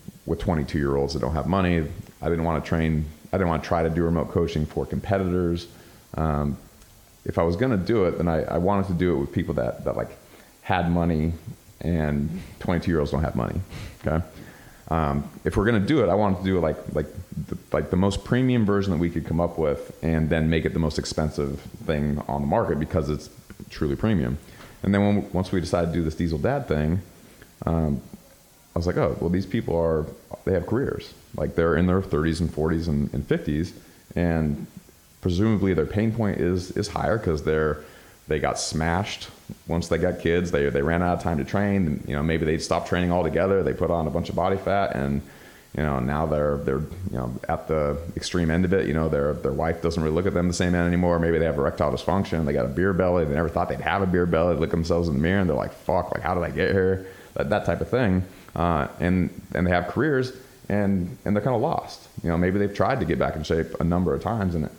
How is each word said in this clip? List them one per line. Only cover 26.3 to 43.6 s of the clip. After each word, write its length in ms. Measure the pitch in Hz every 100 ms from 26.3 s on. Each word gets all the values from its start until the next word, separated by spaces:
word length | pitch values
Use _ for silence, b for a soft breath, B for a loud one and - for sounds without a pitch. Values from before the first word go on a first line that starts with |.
| 78
Dad 300 | 73 143 -
thing, 320 | 76 76 87 - B B B B - -
um, 360 | 82 78 69 - - - - - - - -
I 40 |
was 60 | 85
like, 120 | 110
Oh, 180 | 123 -
well, 100 | 85
these 160 | 90 98
people 300 | 117 - 85
are, 260 | 82 80 78 - - - -
they 80 |
have 140 | 95 87
careers. 460 | 113 139 - - - - -
Like, 200 | 73 -
they're 220 | 85 78
in 100 | 90
their 140 | 92
thirties 400 | 95 73 80 80
and 120 | 85
forties 340 | 76 78 82 82
and, 240 | 73 71
and 120 | 69 -
fifties, 480 | 80 - 73 90 - B B B -
and 520 | 87 82 78 73 - - - - - -
presumably 520 | 95 87 110 107 95
their 120 | 85 73
pain 260 | 98 113
point 280 | 113 104 -
is, 320 | 85 92 90
is 180 | - 104
higher 280 | - - 110
'cause 260 | 92 78
they're, 340 | 78 78 78 76 B B B B -
they 120 | 78
got 200 | 69 -
smashed 680 | - 82 80 85 107 - - - - - -
once 200 | 82 85
they 80 | 82
got 220 | 90 87
kids. 320 | 82 87 87
They, 180 | 82 71
they 120 | 67
ran 200 | 71 85
out 160 | 90 87
of 60 |
time 140 | 87 80
to 40 |
train. 420 | 67 95 101 98 85
And, 160 | 73 -
you 80 | 71
know, 80 |
maybe 220 | 78 80 78
they 120 | 80
stopped 300 | - 82 -
training 240 | 90 90
altogether. 500 | 87 82 76 95 98